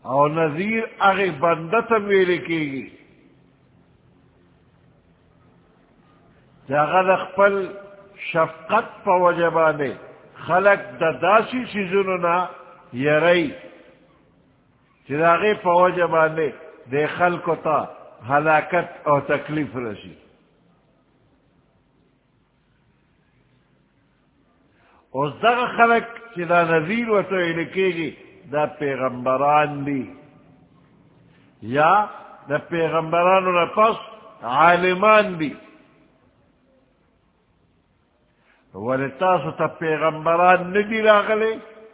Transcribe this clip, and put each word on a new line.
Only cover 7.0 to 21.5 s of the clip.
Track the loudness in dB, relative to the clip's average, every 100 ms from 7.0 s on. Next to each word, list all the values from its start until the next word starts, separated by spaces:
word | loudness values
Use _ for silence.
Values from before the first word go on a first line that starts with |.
| 2
د | 0
خپل | -2 2 2 2 -6 -12 -20 -20 -20 -18 -6
شفقت | -2 -2 -4 -4 -2 -2 -10 0
په | 2
وجه | 2 2 0
باندې | 2 0 0 -4 -8 -16 -20 -20 -20 -2
خلک | 2 4 2 -2 -4
د | -2 0
داسې | 2 2 2 -6 -8
څیزونو | -6 -2 -2 0 -2
نه | 0 0 -2 -10 -20 -20 -16
یری | -4 0 2 4 2 0 -8 -20 -20 -20 _ _ _ _ _ _ _ _ _ _ _ _
چې | 0
د | 2
هغې | 4 2 0
په | 2 4
وجه | 4 2 0
باندې | 2 2 0 -4 -6 -20 -20 -6
د | -2 -2 0
خلکو | 0 0 -4 -4
ته | -2 -2 -4 -12 -20 -20 -2
هلاکت | 0 2 2 2 -4 -4 -8 0
او | 0 0
تکلیف | -4 -4 -6 -6 -8
رسي. | -10 -12 -16 -20 _ _ _ _ _ _ _ _ _ _ _ _ _